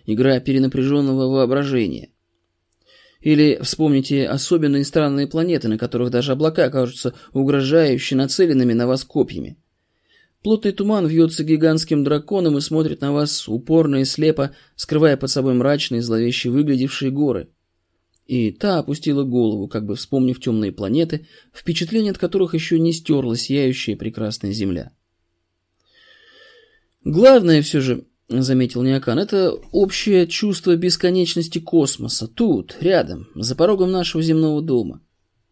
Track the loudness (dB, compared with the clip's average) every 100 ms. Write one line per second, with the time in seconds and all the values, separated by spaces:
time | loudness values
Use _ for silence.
0 | -4 0 2 2 0 0 0 0 0 0
1 | 0 0 0 0 2 0 0 -2 -2 -6
2 | -14 _ _ _ _ _ _ _ _ _
3 | _ _ 0 4 4 2 -4 -2 0 0
4 | 0 -2 -2 -4 0 0 2 0 0 0
5 | 0 -2 -2 -2 -2 -2 -2 -4 -4 -2
6 | -2 -2 0 0 0 2 0 0 -2 -4
7 | -8 -8 -8 -2 0 0 2 2 4 0
8 | 0 -2 0 0 2 2 2 2 0 -2
9 | -2 -2 -2 -4 -12 -16 _ _ _ _
10 | _ _ _ _ 0 0 0 -2 0 0
11 | 2 2 2 0 0 2 4 2 0 0
12 | 0 -2 -2 -2 0 0 0 -2 -2 -4
13 | -2 -2 -2 -4 -6 -6 0 2 2 0
14 | -2 0 0 0 -4 -6 _ -16 -4 2
15 | 4 2 -2 -2 0 2 2 0 -2 -4
16 | -2 0 0 -2 -2 0 2 0 -2 -4
17 | -4 -2 -2 -2 -8 _ _ _ _ _
18 | _ _ -6 -2 -2 -2 -2 0 -2 -4
19 | -2 -2 0 0 0 -2 -4 -6 -6 -8
20 | -4 0 0 -2 -2 -2 -2 -4 -2 -2
21 | -2 -4 -10 -20 _ -10 -6 -4 -2 -2
22 | -2 -2 -2 0 0 -2 0 0 2 0
23 | 0 0 0 -4 -2 0 0 -2 -6 -6
24 | -8 -6 -8 -6 -6 -4 -4 -4 -8 _
25 | _ _ _ _ _ _ _ _ _ _
26 | _ _ _ _ -20 -20 _ _ _ _
27 | -4 6 8 8 6 4 4 0 0 -2
28 | -6 _ -6 -2 0 2 0 0 0 0
29 | 0 -2 0 2 0 -2 -4 -2 0 0
30 | 2 4 2 0 -2 0 0 2 0 0
31 | 0 2 0 -2 -4 -6 0 2 2 0
32 | -6 -6 -6 -2 0 0 -2 -4 2 2
33 | 0 -8 -14 -8 -6 2 2 2 0 0
34 | -2 -2 0 2 2 0 0 0 -2 -8
35 | _ _ _ _ _